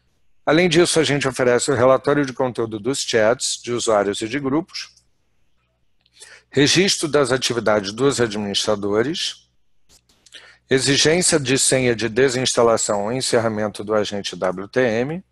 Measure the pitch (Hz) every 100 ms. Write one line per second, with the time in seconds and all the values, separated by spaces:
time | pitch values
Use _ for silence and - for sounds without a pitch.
0 | _ _ _ _ - 151 180 156 170 165
1 | 131 143 135 123 127 120 - 127 127 131
2 | 143 147 139 120 131 120 113 110 107 139
3 | - 117 107 123 - - - 120 113 104
4 | 101 98 110 131 135 147 185 - - _
5 | _ _ _ _ _ _ _ _ _ _
6 | _ _ - - _ - 143 160 190 -
7 | 160 147 131 131 - 120 107 107 98 110
8 | 139 117 120 104 104 98 - 107 101 104
9 | 123 185 - - _ _ _ _ _ _
10 | _ _ _ - - _ _ 131 123 135
11 | 151 170 175 160 127 131 - 135 127 113
12 | 117 110 135 123 123 - 117 110 - 104
13 | 101 131 127 123 113 107 107 - 104 107
14 | 101 101 95 90 92 92 98 127 127 110
15 | 131 170 -